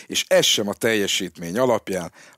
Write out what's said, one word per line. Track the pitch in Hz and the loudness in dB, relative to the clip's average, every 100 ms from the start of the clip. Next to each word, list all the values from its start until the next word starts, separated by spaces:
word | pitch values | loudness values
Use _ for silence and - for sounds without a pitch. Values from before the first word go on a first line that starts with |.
| - | -8
és | - - | -6 2
ez | 185 | 4
sem | 147 - 104 | 4 2 0
a | |
teljesítmény | 98 117 110 95 - 90 - 85 101 | 0 2 2 0 -2 -6 -8 -6 0
alapján, | 127 107 - 95 82 - - | 2 0 -2 -6 -6 -12 -20